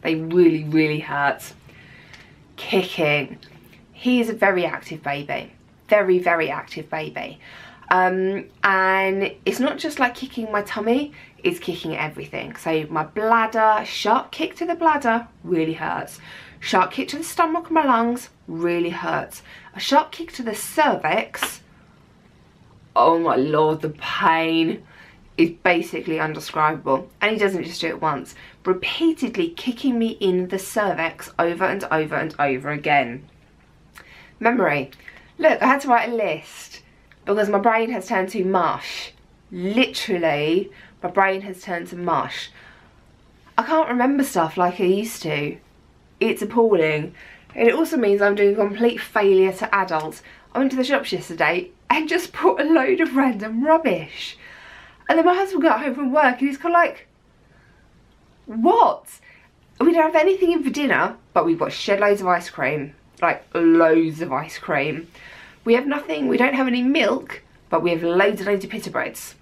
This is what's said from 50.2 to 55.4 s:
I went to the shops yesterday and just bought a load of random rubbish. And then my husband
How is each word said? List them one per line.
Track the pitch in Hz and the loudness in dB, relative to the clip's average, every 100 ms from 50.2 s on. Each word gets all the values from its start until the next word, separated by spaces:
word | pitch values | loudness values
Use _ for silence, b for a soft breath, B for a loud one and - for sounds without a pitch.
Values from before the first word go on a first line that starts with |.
| B B B | B B B
I | - | -2
went | 269 | -2
to | 262 | 0
the | |
shops | 254 277 - | 0 0 -2
yesterday | 185 - 165 156 175 180 _ _ | -6 -6 -2 0 0 -6 _ _
and | 311 320 | -4 -2
just | 370 - | -4 -4
bought | - 320 - | 0 0 2
a | 294 | 2
load | 330 262 359 | 2 2 0
of | 330 254 | 0 0
random | 277 208 214 226 285 | 0 -2 -6 -2 2
rubbish. | 330 311 180 151 - - - B B B B B B - | 2 2 -2 -6 -14 -14 -14 B B B B B B 0
And | 320 | 4
then | 339 | 4
my | |
husband | 359 | 2